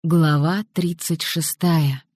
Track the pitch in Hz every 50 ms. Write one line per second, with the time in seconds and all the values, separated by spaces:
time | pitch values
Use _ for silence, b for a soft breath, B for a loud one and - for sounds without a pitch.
0 | - 165 165 170 160 156 147 147 143 160 180 202 214 _ _ - 175 175 175 -
1 | - - 170 156 - - - 170 156 - - _ - 175 170 160 151 139 135 135
2 | _ _ _